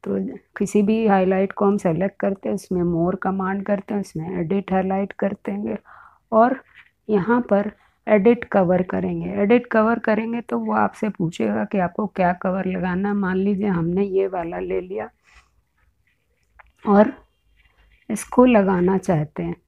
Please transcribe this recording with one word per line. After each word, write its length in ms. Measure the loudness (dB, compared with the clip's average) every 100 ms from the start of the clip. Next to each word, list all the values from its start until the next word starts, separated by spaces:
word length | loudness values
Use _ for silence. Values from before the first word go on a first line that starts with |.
तो 320 | -4 -4 -6 -10 _ -6
किसी 240 | 0 2
भी 240 | 2 2 4
highlight 460 | 4 4 2 0
को 120 | 0
हम 120 | 0 2
select 440 | 0 0 -2 _
करते 280 | -4 -4 -6
हैं, 60 |
उसमें 280 | -6 -4 -2
more 360 | 0 0 0 0
command 440 | -4 -2 -4 -4 -2
करते 280 | -4 -2
हैं, 60 | -6
उसमें 400 | -6 -8 -8 -6
edit 320 | -2 -2 0
highlight 400 | -2 0 -2 -4
करते 400 | -4 -4 -4 -8
हैं 260 | -6 -6 -8 _ -20 -20 _ _
और 300 | 4 4 2 -10 -20 -20 _ -2
यहाँ 300 | 0 2 0
पर 320 | 2 0 0 -8 _ _ 2
edit 360 | 4 6 2
cover 380 | 2 0 2 2
करेंगे। 480 | 0 -2 -4 -4 -6
Edit 360 | -2 4 2 2
cover 320 | 0 2 0
करेंगे 420 | 0 -2 -2 -6
तो 180 | -6 -6
वो 140 | -2
आपसे 360 | 0 0 -2 -6
पूछेगा 560 | -2 -6 -2 -2 -2
कि 140 | -2 -2
आपको 280 | -2 -4 -8
क्या 260 | 0 0
cover 340 | 0 -4 -4 -4
लगाना 420 | -4 -4 -2 -2
है। 60 |
मान 220 | -2 -2 0
लीजिए 320 | 0 0 0
हमने 340 | 0 0 0
ये 240 | 0 0 -2
वाला 320 | -4 -6 -8
ले 220 | -6 -6
लिया 300 | -6 -10 -10 _ _ -20 _ _ _ _ _ _ _ _ _ _ _ _ -20 _ 2
और 260 | 4 4 2 _ _ _ _ _ _ _ _ _
इसको 340 | -8 -2 4
लगाना 540 | 6 6 4 2 2 0
चाहते 440 | 0 -2 -2 -6
हैं। 140 | -8 -10